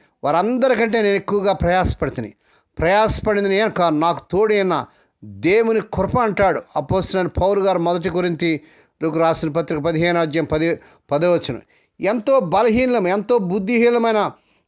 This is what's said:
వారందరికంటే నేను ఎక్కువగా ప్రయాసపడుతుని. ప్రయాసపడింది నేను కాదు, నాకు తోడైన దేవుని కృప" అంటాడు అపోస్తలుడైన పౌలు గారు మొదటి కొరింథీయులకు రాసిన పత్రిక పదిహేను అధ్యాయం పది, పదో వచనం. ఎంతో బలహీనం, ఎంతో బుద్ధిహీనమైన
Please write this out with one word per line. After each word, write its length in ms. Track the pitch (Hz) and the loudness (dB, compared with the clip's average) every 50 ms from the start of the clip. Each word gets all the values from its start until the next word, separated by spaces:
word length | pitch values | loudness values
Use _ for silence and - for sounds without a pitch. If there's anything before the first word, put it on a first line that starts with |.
| _ _ _ _ - | _ _ _ _ -2
వారందరికంటే 800 | 139 156 170 190 226 254 247 262 262 247 208 233 226 220 226 | 0 0 2 0 0 0 0 2 2 2 2 0 0 0 0
నేను 120 | 208 202 196 | 2 2 0
ఎక్కువగా 380 | 196 196 - 202 202 190 196 | 0 -2 -2 -2 0 0 0
ప్రయాసపడుతుని. 800 | 185 - 160 175 180 185 175 - - - 160 131 - 127 113 - - _ _ _ _ _ _ _ _ - | 0 0 0 0 2 2 0 -2 -4 -4 -6 -6 -4 -6 -10 -10 -12 _ _ _ _ _ _ _ _ -2
ప్రయాసపడింది 720 | 156 170 196 214 220 202 - - - 220 208 202 202 196 | 0 2 4 4 2 2 0 -2 -2 -2 0 0 0 0
నేను 220 | 190 202 226 214 | 0 0 0 0
కాదు, 260 | - 185 175 170 151 | 0 0 0 2 2
నాకు 240 | 147 160 170 165 - - _ | 2 0 0 -2 -4 -6 _
తోడైన 560 | 175 190 220 208 214 202 196 185 165 139 113 - _ _ _ _ _ _ - | -2 0 0 2 2 0 0 0 0 -2 -4 -8 _ _ _ _ _ _ -20
దేవుని 560 | 107 98 98 113 170 202 226 226 226 226 214 - - - | -18 -12 -4 0 2 2 4 2 2 0 -2 -2 -4 -4
కృప" 240 | 190 190 - - 254 | -4 -2 0 0 0
అంటాడు 440 | 233 214 175 - 196 185 151 - - - - | 0 0 2 2 2 2 0 -2 -6 -6 -6
అపోస్తలుడైన 640 | 151 143 - 185 190 - - - 185 180 165 - - | -6 -4 -2 -2 -2 -2 -2 -2 -2 -2 -2 -2 0
పౌలు 180 | 180 196 202 196 | 0 2 2 2
గారు 180 | 190 190 185 175 | 2 0 0 0
మొదటి 320 | 165 170 175 175 160 185 | 0 -2 -2 -2 -4 -4
కొరింథీయులకు 1080 | 160 180 180 175 165 143 170 165 156 147 - _ _ _ _ _ _ _ 156 165 151 160 | -2 -2 -2 -2 -2 -2 -2 -2 -2 -4 -6 _ _ _ _ _ _ _ -4 -2 0 2
రాసిన 320 | 165 165 160 - 170 156 | 2 2 2 0 -4 -4
పత్రిక 300 | 143 170 156 170 165 147 | -4 -4 -4 -4 -6 -2
పదిహేను 400 | 143 170 165 156 170 175 170 170 | -2 -2 0 0 0 2 2 0
అధ్యాయం 240 | 165 151 139 165 151 | 0 0 -2 -4 -2
పది, 320 | 147 156 156 165 170 165 - - - - _ _ _ | -2 -2 -2 0 -2 -2 -4 -8 -18 -20 _ _ _
పదో 220 | 143 151 170 180 | -2 0 2 2
వచనం. 300 | 175 165 170 - 120 101 - _ _ _ _ _ _ - | 2 0 -2 -6 -8 -10 -12 _ _ _ _ _ _ -4
ఎంతో 400 | 156 190 233 240 214 277 269 262 | -4 -2 -2 -2 0 2 2 2
బలహీనం, 680 | 196 160 175 202 233 233 214 247 262 254 247 226 185 175 | 2 2 0 2 2 2 2 2 2 2 0 0 0 0
ఎంతో 300 | 190 208 196 - 247 233 | 0 -2 0 0 0 0
బుద్ధిహీనమైన 920 | 190 170 185 214 185 208 247 226 240 240 240 240 226 226 214 208 190 143 - _ _ _ _ _ _ | 0 -2 -4 -4 -2 0 2 2 4 4 4 2 2 2 2 0 0 -2 -6 _ _ _ _ _ _